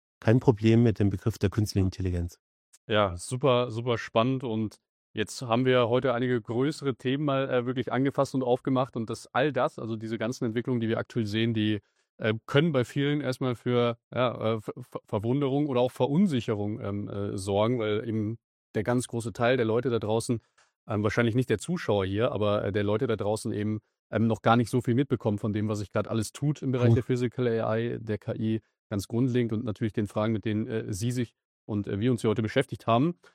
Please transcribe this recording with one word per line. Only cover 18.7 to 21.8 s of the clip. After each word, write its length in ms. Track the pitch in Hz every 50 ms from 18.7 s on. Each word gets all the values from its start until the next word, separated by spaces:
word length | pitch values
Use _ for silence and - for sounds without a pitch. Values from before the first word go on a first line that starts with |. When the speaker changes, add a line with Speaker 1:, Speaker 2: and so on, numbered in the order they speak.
| -
Speaker 2:
der 80 | 113 101
ganz 240 | 120 123 127 120 -
große 240 | - 117 110 117
Teil 240 | 98 - 120 117 131
der 100 | 131 117
Leute 240 | 110 110 120 123 139
da 100 | 117 110
draußen, 420 | 104 104 110 117 - - 123 113 - _ _ _ _ _ _ _ _ -
ähm, 160 | 113 107 104
wahrscheinlich 320 | 110 - - 117 117 104
nicht 140 | 127 123 -
der 100 | 113 104
Zuschauer 460 | - - 175 175